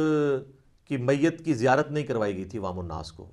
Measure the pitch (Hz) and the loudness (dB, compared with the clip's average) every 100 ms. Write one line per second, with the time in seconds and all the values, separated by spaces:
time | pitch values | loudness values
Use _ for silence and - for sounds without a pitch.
0 | 156 151 147 131 - - _ _ - 139 | 2 2 2 0 -4 -16 _ _ -6 -2
1 | 123 143 160 160 160 127 127 131 147 151 | 2 4 4 2 -2 2 4 4 2 -2
2 | 135 117 104 92 95 104 95 90 87 76 | -2 -2 -2 -2 -6 -6 -6 -6 -6 -8
3 | - - 92 | -10 -14 -12